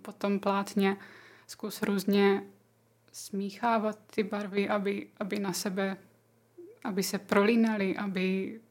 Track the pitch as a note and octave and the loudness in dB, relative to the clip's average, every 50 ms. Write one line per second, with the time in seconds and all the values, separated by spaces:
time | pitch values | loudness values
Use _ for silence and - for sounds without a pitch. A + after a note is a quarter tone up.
0 | - - - - - G3+ G3+ G3 - G3+ G3 G3 G3 G3 - G3+ G3 G3 G3 G3 | -10 -16 -12 -4 -2 0 0 0 0 0 0 0 -2 -2 0 2 2 2 0 0
1 | - - - - - - - - - - - - - G#3 - - - - G3+ G3 | -6 -20 -20 -20 -20 -20 -20 -20 -20 -20 -16 -12 -10 -10 -8 -4 -2 0 0 0
2 | F#3+ - G3+ G3+ G3+ G3 G3 G3+ - - - _ _ _ _ _ _ _ _ _ | 2 4 4 6 6 6 4 2 0 -8 -18 _ _ _ _ _ _ _ _ _
3 | _ _ - - - - - G3 G3+ G3+ G3 - - A#3 A3+ A3+ G#3 G#3+ G#3 - | _ _ -18 -16 -14 -8 -6 -6 -6 -6 -6 -2 0 2 2 2 2 0 -4 -4
4 | _ _ - - G#3 F#3+ G#3+ G#3 G#3 G3 G3 G3+ G3+ G3+ G#3+ G#3 F#3+ G3+ G3+ G3+ | _ _ -2 -2 -2 -2 -2 -6 -6 -2 0 0 0 2 2 0 0 0 -2 -4
5 | - - _ - G#3+ F#3+ G3+ G#3 G3+ G3 F3 - - G#3 F#3 G3 G3 F#3+ F#3+ F#3+ | -6 -10 _ -8 -6 -4 -4 -2 -2 -2 -2 -2 -4 -4 -2 -2 -2 -2 -2 -6
6 | - - _ _ _ _ _ _ _ _ _ - - - - _ - - F#3 G3 | -12 -20 _ _ _ _ _ _ _ _ _ -20 -20 -20 -20 _ -8 -6 -2 -2
7 | F#3 - - G3 G3 - A3 G#3 G3+ G#3+ A#3+ A3+ A3+ A3+ A3 G#3 G3 F#3+ - - | -2 -2 -2 -4 -2 2 4 4 6 6 6 4 4 2 2 0 0 -2 -2 -2
8 | G#3 G3+ F#3 F#3 F#3 F#3 F#3+ F#3+ F#3+ - A3 A3 - _ | -4 -4 -2 -2 0 0 0 -2 -2 -6 -8 -12 -18 _